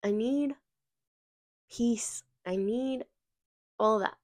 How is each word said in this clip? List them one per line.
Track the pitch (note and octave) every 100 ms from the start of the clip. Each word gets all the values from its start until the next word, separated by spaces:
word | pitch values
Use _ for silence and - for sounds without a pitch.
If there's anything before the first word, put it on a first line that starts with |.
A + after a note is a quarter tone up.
I | G#3
need | G#3 A#3 C#4 C#4+ C#4 _ _ _ _ _ _ _ _ _ _ _
peace. | - A#3+ A3 - - - _ -
I | F#3
need | G3 A#3 C4 C4 - _ _ _ _ _ _ _
all | G#3+ A3
that. | F#3+ -